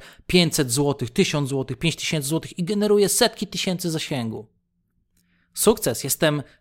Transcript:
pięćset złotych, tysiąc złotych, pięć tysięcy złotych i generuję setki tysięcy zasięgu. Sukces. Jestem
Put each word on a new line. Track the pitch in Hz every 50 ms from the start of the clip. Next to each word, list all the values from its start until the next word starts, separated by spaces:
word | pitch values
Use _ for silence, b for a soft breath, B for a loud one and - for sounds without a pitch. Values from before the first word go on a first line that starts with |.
| B B B B - -
pięćset | - 180 175 160 - - 147 127
złotych, | 117 139 143 143 139 - 127 113
tysiąc | - - 190 - - 147 143 127
złotych, | 135 135 131 - 131 -
pięć | - 165 156
tysięcy | - - - - 156 135 135
złotych | 165 160 - - - -
i | 175
generuję | 160 214 202 208 208 208 208 202 185
setki | - - 247 220 - - 208 -
tysięcy | - 175 - 196 185 165 - 170
zasięgu. | 160 160 - - 156 131 117 113 110 113 110 - _ _ _ _ _ _ _ _ _ _ _ _ _ _ _ _ _ _ _ _ _
Sukces. | - - 208 233 226 - - 117 - -
Jestem | 139 - - - 156 147 147 b b b b